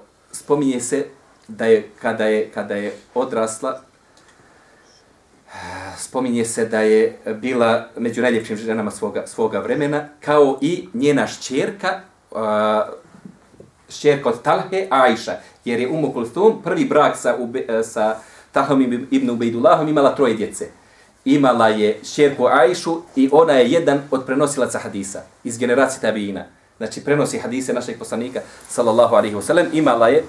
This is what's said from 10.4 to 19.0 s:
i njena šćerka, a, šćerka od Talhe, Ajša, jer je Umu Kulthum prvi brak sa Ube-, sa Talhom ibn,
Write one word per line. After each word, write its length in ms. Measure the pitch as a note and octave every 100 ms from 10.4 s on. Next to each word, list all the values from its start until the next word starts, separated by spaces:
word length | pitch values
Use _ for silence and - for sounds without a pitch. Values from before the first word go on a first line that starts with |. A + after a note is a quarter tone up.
| C#3 C3+
i 280 | C#3+ F3 -
njena 320 | A#2 C#3+ C3+ G#2+
šćerka, 760 | - - C3 F#3+ G3 F#3 - - _ _
a, 480 | - A2 G#2+ G#2+ G#2+ G#2 - - - - - _ _ - _ _
šćerka 400 | - D3+ C#3+ B2+
od 140 | A2+
Talhe, 440 | D3 F3+ F#3 F#3+ -
Ajša, 460 | C3+ B2+ A2 - - - _
jer 160 | A#2+ A#2
je 80 | B2+
Umu 240 | D#3+ C#3
Kulthum 500 | B2 A2+ E3+ G#3+ -
prvi 200 | - C#3
brak 320 | C3+ C#3+ C#3 -
sa 200 | B2+ A#2+
Ube-, 440 | A#2 B2+ - A2+
sa 340 | A2 A2+ G#2+ A2 - - -
Talhom 300 | C#3 C#3 C3+
ibn, 240 | B2 A#2+